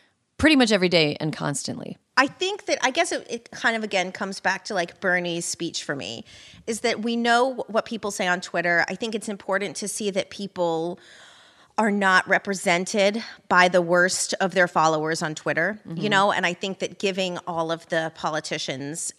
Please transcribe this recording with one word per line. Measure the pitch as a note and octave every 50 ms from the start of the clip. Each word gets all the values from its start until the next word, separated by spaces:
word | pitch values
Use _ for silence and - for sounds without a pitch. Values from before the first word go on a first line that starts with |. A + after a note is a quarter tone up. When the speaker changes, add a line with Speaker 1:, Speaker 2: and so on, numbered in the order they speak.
| _ _ _ _ _ _ _ -
Speaker 1:
pretty | - D#4 D#4+
much | C4+ B3 G#3
every | A3 F#3 F#3 F3+
day | F3+ E3+ D#3 D3 C#3+ -
and | D#3 D#3
constantly? | - - D#3+ D3+ C#3+ - - - - - - - - - _ _ _ -
Speaker 2:
I | - -
think | - - F4 F#4+ G#4 G4 -
that, | - D4+ -
I | - C4
guess | B3+ E4 F4 F4 E4+
it, | C4 - -
it | A3+ A3+ - -
kind | - - - A#3+ A3+ A3
of, | A3
again, | G#3+ G3+ F#3+ F3+ F#3
comes | F#3 - G#3+ F#3+ G3 -
back | - F#3 F#3+ F#3+ -
to, | - A3+
like, | F#3 E3+ F3 - -
Bernie's | - F#3+ F3+ F3+ F3 F3 E3+ E3+ E3+
speech | - - - E3+ E3 - - -
for | - D3
me, | C#3 A#2+ G#2 A#2 A2+ - - - - - - - - - -
is | A3+ G#3
that | - A#3 G#3+ -
we | G#3+ A#3+ A#3
know | A#3 A#3 A#3+ A#3 A#3+ B3 C4+ B3+
wh-, | A#3 - -
what | G3+ A3+ -
people | - A#3 G#3 - G#3
say | G3+ - G3 F3+
on | F3+ F#3
Twitter. | - - - F3 E3+ F3 E3+ E3+ - -
I | F#3
think | F3 A#3+ A3+ G#3+
it's | G#3+ - A#3
important | G3+ F#3+ - - F#3+ G3 G3+ F3 C#3+ -
to | G#3 F#3+
see | - - A3 G3+
that | F#3 F#3+ - -
people | - - G3+ F#3+ - F#3 F3 E3+ E3 D#3+ D#3+ F3 F3+ - - - - - - - - - - - _ _ _ _ _ -
are | A3 A3
not | G3+ G3+ G3 F#3+ F#3 F#3 - -
represented | F#3+ - - G3+ G3 F3+ - G3 E3+ F3 F#3+ - - G#3 F#3+ G3+ G#3 A#3 - - - - _ -
by | F#3+ F3+ F3+ F3+
the | F3 F3+
worst | F3 E3 F3+ F3 F3 F#3 - - - - - -
of | F#3+ F#3 E3+
their | F#3+ F3+ E3+
followers | - E3+ D#3 D#3+ D#3+ D#3 D3+ D#3 E3 D#3+ F3
on | D#3 D#3
Twitter, | - - D#3+ C#3+ D#3 E3 F#3+ G#3+ G#3+ -
you | - E3+
Speaker 1:
Mm-hmm. | E3 G3+ G#3
Speaker 2:
know? | G#3 F#3+ G3 G3+
And | - - F#3
I | F3 F3
think | - - F#3+ F#3 -
that | G3 - F#3 -
giving | - G3 F#3 G3 F#3+ F3+ F3 - - -
all | E3+ E3 E3 D#3+
of | E3 D#3+ - -
the | F3 D#3+ D#3+ D#3+ D#3+
politicians | - - E3 D3+ D3+ D3+ - E3 D3+ - - C#3+ C3 C#3+ C#3+ D#3+ E3+ - - -